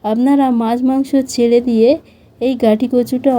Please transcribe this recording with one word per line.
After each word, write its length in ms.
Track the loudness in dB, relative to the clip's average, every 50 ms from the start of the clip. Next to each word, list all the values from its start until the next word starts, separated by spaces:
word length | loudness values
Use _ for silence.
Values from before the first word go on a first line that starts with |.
| -4
আপনারা 420 | -4 -2 0 2 2 2 2 2 0
মাছ 280 | 0 -2 -2 -2 -2 -2
মাংস 280 | -2 0 0 -2 -2 0 -2 -2 -2
ছেড়ে 320 | -2 -2 -2 0 2 2 2
দিয়ে 280 | 0 0 2 2 4 4 2 0 -4 -20 _ _ _ _ _ _
এই 120 | -4 -4 -2
গাঁটি 320 | 0 2 2 2 2 -2 -2
কচুটা 440 | -2 -2 -2 -2 -4 -2 0 0 0